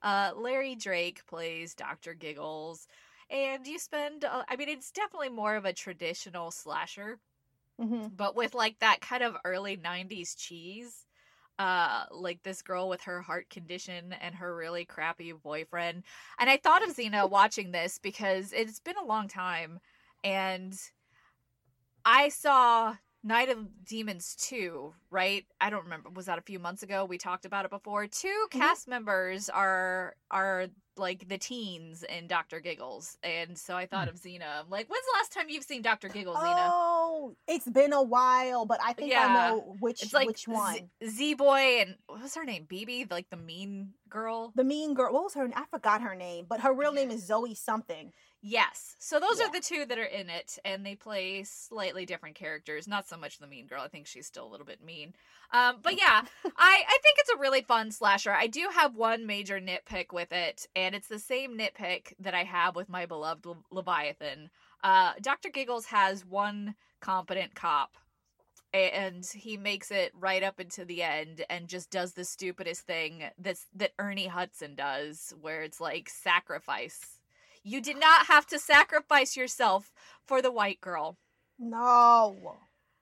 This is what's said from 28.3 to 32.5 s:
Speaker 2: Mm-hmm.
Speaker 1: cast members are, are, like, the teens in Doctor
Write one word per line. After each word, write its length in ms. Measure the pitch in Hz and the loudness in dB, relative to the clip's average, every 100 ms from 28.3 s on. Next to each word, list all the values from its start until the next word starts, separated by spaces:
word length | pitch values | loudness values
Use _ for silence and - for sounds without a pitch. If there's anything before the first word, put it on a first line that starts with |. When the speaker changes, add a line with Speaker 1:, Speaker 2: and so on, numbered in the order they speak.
| 415 427 | -4 -4
Speaker 2:
Mm-hmm. 80 | 262 | 0
Speaker 1:
cast 280 | 294 339 - | 2 0 -4
members 600 | 247 214 190 185 190 196 | -8 -2 0 0 -6 -4
are, 640 | - 190 185 185 185 180 - _ | 0 2 2 0 -2 -6 -12 _
are, 380 | 196 196 185 185 - _ - | -2 0 0 -4 -10 _ -6
like, 320 | 185 185 180 | -6 -6 -8
the 120 | 196 | -8
teens 640 | - 247 208 175 165 165 | -8 -8 -8 -10 -14 -16
in 240 | 165 170 170 | -12 -12 -2
Doctor 320 | 175 - | -2 -2